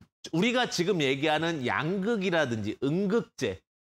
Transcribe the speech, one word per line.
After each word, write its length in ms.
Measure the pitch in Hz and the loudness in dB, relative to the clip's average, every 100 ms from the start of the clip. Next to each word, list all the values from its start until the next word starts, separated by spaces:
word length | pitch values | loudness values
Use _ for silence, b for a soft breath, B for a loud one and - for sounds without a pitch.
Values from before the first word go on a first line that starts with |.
| - _ - | -20 _ -4
우리가 380 | 160 226 247 240 | 0 2 2 0
지금 320 | - 175 185 | 0 0 2
얘기하는 640 | 139 139 156 151 165 165 120 | 2 2 2 2 0 -2 -2
양극이라든지 1120 | 98 147 196 190 233 190 170 143 113 104 - | 0 0 -2 0 0 0 2 0 0 -4 -2
음극재, 800 | 135 170 202 226 170 - 113 92 _ _ | -2 0 0 0 -2 -4 -6 -6 _ _